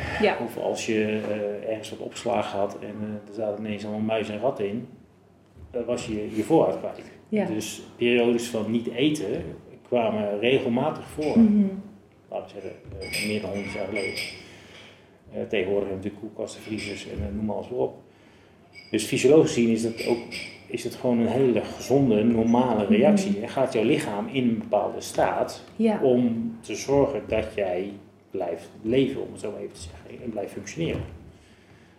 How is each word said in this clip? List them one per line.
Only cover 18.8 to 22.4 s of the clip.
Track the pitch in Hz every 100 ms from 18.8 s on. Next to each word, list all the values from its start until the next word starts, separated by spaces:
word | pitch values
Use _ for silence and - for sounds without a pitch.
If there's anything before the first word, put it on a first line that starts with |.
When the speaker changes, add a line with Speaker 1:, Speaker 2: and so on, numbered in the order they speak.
| -
Speaker 2:
Dus | 107
fysiologisch | - 127 123 156 139
gezien | 120 117
is | 110
dat | 113 113 -
ook, | 117 - - - - -
is | -
het | 120
gewoon | - 127 120
een | 117
hele | 117 135 107
gezonde, | - - - 135 135 104
normale | 113 117